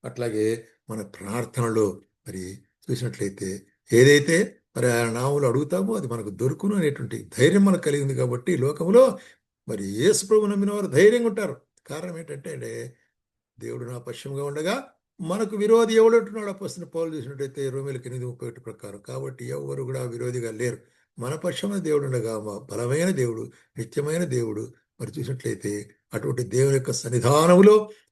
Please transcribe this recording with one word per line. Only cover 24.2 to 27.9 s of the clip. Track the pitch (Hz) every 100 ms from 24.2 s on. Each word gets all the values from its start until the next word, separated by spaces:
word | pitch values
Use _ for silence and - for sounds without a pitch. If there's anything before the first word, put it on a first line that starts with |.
దేవుడు. | 170 127 117 107 113 _ _ _
మరి | 120 -
చూసినట్లయితే | 123 131 117 110 101 104 101 _ _
అటువంటి | 113 135 127
దేవుని | 113 123 139 135
యొక్క | 127
సన్నిధానములో | - 120 120 120 147 165 180 196 214 214